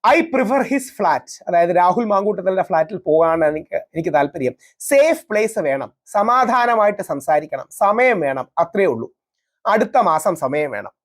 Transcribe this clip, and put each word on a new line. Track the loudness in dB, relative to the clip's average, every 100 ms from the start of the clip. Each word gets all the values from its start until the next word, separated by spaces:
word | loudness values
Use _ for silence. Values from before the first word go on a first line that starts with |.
| 4
"I | 2
prefer | 2 -2 0 0
his | 0 -4 -6 -4
flat." | -2 -2 -4 -16 -4
അതായത് | 0 2
രാഹുൽ | 2 2 2 0
മാങ്കൂട്ടത്തലിന്റെ | 0 0 -2 -2 -2
ഫ്ലാറ്റിൽ | 0 -2 -2 -6
പോകാനാണ് | 0 2 2 2 0
എനിക്ക്, | -2 -6 -8
എനിക്ക് | -8 -8 -2
താല്പര്യം. | 0 0 -2 -6 -6 _ _
സേഫ് | 0 2 4 2 -2
പ്ലേസ് | -2 -2 -2
വേണം, | -4 -4 -6 _ _
സമാധാനമായിട്ട് | -2 2 2 2 2 2 2 2 0
സംസാരിക്കണം, | -6 -8 0 -2 -2 -12 -12
സമയം | -2 0 2 2 2
വേണം, | -2 -4 -6 -4
അത്രേ | -2 0 0
ഉള്ളൂ. | 0 -8 _ _ _ _ _ -2
അടുത്ത | 0 2 2
മാസം | 2 2 0 -4
സമയം | -4 -2 -4
വേണം | -6 -12 _